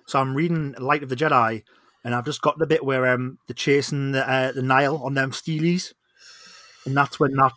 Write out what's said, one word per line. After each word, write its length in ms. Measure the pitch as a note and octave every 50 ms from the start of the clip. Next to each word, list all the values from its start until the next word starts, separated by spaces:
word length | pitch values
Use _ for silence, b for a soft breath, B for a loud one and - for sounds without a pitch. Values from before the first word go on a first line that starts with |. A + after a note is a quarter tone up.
| b
So 120 | - - C3+
I'm 160 | C3 C3 C3
reading 400 | C#3+ E3 E3+ E3+ D#3+ D3+ C#3 - -
Light 240 | B2+ C#3 D3 D3+
of 80 | C#3+ B2+
the 60 | C3
Jedi, 460 | B2 D#3 D3+ C#3+ B2 A2+ A2+ A2+ G#2 b b b b b b b b -
and 100 | A#2+ A#2+
I've 100 | B2 A#2
just 180 | D3 C#3+ -
got 160 | - D3 - D3+
the 80 | D#3+
bit 180 | C#3+ D#3 D#3 C#3
where, 220 | C3+ C3+ C3 B2+
um, 320 | B2+ B2+ B2 B2+ B2+ - - _
they're 80 | - B2
chasing 580 | - - D3+ C#3 C#3+ C3 - D3 C#3 C#3 C#3
the, 160 | C#3 C3+ B2+ C3
uh, 240 | C3 C3 C3 C3
the 100 | B2+ C3+
Nihil 400 | B2+ C3 C3 C3+ C#3+ C#3 D#3 D3+ B2
on 80 | C3+
them 180 | C#3 C3+ C3+ C3+
steelies. 600 | B2 - - E3 D#3+ D#3 D#3+ E3+ F3 F3+ - - - _ B B B B B B B B B B B B B B B B -
And 100 | C3+ C3+
that's 240 | C#3 C#3 - - -
when 140 | D3+ C3+ C3+
that 180 | C3+ C3+ C3 -